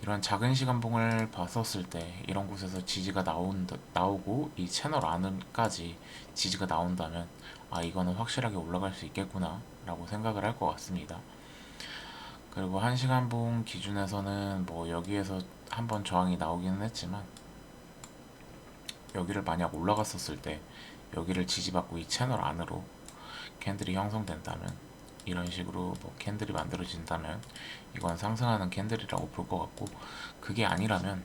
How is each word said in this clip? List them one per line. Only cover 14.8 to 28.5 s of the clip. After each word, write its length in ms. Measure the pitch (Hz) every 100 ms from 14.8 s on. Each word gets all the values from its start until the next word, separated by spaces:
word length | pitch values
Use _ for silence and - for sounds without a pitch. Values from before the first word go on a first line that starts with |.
| 85
여기에서 520 | 85 87 101 95 95 92 - -
한번 360 | - 117 107 98
저항이 320 | 90 92 90
나오기는 440 | 80 85 92 95
했지만 380 | 107 - 87 95 95 - - - - - - - - - - - - - - - - - -
여기를 300 | 98 90 98
만약 320 | 90 82 85 76
올라갔었을 680 | 87 104 107 90 - 78
때 200 | - 73 - - - - - -
여기를 300 | 82 92 90
지지받고 500 | - 92 90 87 85
이 100 | 82
채널 340 | - 127 120
안으로 440 | 87 78 80 85 - - - - - - - -
캔들이 340 | - 101 92 92
형성된다면 800 | 101 110 98 78 85 82 90 90 - - - - -
이런 220 | 90 87
식으로 480 | 90 90 90 90 92
뭐 140 | - -
캔들이 360 | - 104 104
만들어진다면 880 | 92 76 87 90 85 80 82 80 82 - - - - - 92
이건 180 | 85 85
상승하는 540 | 101 110 120